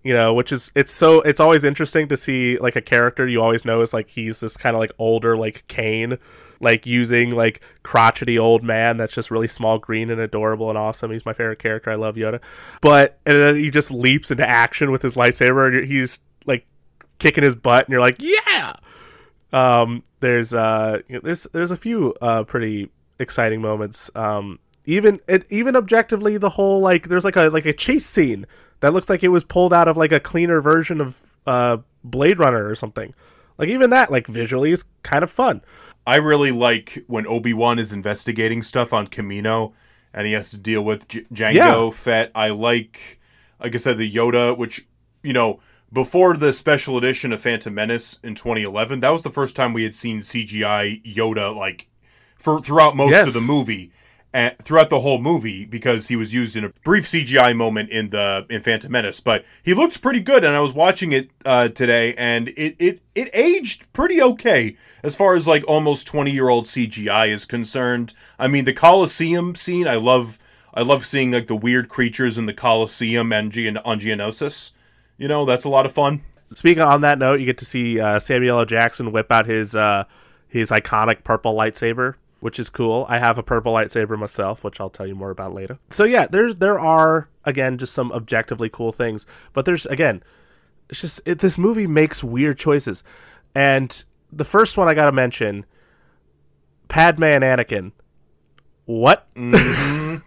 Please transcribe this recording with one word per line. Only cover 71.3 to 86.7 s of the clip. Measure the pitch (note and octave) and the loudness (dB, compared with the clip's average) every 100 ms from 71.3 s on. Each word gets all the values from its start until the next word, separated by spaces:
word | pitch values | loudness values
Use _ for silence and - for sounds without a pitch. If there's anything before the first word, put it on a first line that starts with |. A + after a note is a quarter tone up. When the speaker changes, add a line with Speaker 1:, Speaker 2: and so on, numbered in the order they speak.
Speaker 2:
like, | B2 A#2 | -2 -2
the | A2 | -4
weird | A#2 B2+ A#2 | 0 -2 -2
creatures | - A#2+ A2+ B2+ A2 | -4 -4 -2 -4 -4
in | G#2+ | -8
the | |
Colosseum | G#2 B2 A2 A2 - A2+ A#2 A#2 | -4 0 0 0 -4 -2 -2 0
and | G#2+ G#2+ | -2 -2
Geon-, | A2 A2 G#2+ A#2+ | -6 -6 -6 -6
on | G#2+ | -6
Geonosis. | G#2+ G#2 G#2 A2 D3 - - - _ _ _ _ | -6 -6 -6 -8 -6 -6 -8 -12 _ _ _ _
You | C#3 | -4
know, | D3 C#3 | -2 0
that's | B2 | 0
a | D3 | 2
lot | C3+ C3+ | 2 2
of | |
fun. | - C#3+ D3 - _ _ - | 0 0 -2 -8 _ _ 0
Speaker 1:
Speaking | E3+ D#3+ | 4 6
on | D3+ C#3+ | 6 6
that | D3 C#3+ | 4 2
note, | C3 C#3+ | 2 2
you | B2+ | 0
get | B2 | -4
to | B2 | -6
see, | C3 A#2+ A2+ | -6 -2 0
uh, | G#2+ G#2 | 0 0
Samuel | - B2+ B2 A#2+ | 0 0 2 2
L. | A2+ | 0
Jackson | A2+ A#2 - A#2 | 0 0 -2 -4
whip | A2 A2 | -4 2
out | A#2 A2 | 2 2
his, | A2 G#2+ | -2 -2
uh, | A2 G#2+ G2 G2+ _ _ _ _ | 0 2 0 -2 _ _ _ _
his | A#2+ A2 | -4 0
iconic | A2 - A2 A2+ A2 | 0 0 0 0 -2
purple | - A2+ A#2 G#2+ | -2 -2 -2 0
lightsaber, | A2 - A#2 A2+ B2+ C3+ _ _ | -2 -2 -4 -2 -6 -6 _ _
which | A#2 - | -10 -10
is | A#2 | -12
cool. | - A#2 A2+ C3 | -4 -2 -2 -2
I | A#2+ | 0
have | A#2+ A#2 | 0 0
a | |
purple | - A#2+ A#2 | -2 -2 0
lightsaber | A2+ G#2+ A#2 G#2+ G#2+ | -2 -2 -4 -4 -6
myself, | G#2 - G2 A2 | -8 -6 -6 -6
which | G#2 - | -10 -10
I'll | F#2+ | -14
tell | - F#2+ | -12 -14
you | G2 | -12
more | G2 | -12
about | F#2 F#2+ | -10 -12
later. | F#2 F#2+ B2+ _ | -12 -14 -16 _
So | - | 0
yeah, | G#3+ B3 - | 2 2 2
there's, | F#3+ A#3+ F#3 | 0 0 0
there | F#3+ | 0